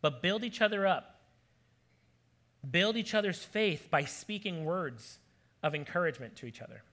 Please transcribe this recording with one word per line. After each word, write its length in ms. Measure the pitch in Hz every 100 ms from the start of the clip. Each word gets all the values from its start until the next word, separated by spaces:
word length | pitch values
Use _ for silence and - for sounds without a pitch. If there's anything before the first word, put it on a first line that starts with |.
But 220 | 156 127
build 200 | 175 208
each 200 | 233 226
other 240 | 214 208 196
up. 340 | 151 - - _ _ _ _ _ _ _ _ _ _ _ _ _ _ 139
Build 260 | 165 202 226
each 180 | 214
other's 300 | 214 208 175
faith 460 | - 208 214 151 -
by 140 | 151
speaking 600 | 139 - - 208 202 170
words 540 | 156 180 160 117 - - _ _ _ _
of 120 | 156
encouragement 600 | 147 143 175 170 131 117 107
to 100 | 123
each 160 | -
other. 200 | 107 - -